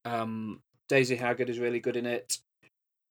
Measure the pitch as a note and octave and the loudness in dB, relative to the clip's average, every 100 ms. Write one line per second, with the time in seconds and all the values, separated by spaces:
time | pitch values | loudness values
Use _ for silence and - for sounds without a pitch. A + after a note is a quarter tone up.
0 | A#2+ A#2 A2+ A2 A2 G2 _ _ - C#3 | -4 -2 -2 -4 -6 -10 _ _ 2 4
1 | B2+ A#2+ B2 B2 B2 A#2 A#2+ A#2+ B2 A#2+ | 4 2 0 0 -2 0 0 0 0 0
2 | A#2+ A#2+ - - _ _ _ _ _ _ | -2 -4 -4 -8 _ _ _ _ _ _
3 | _ | _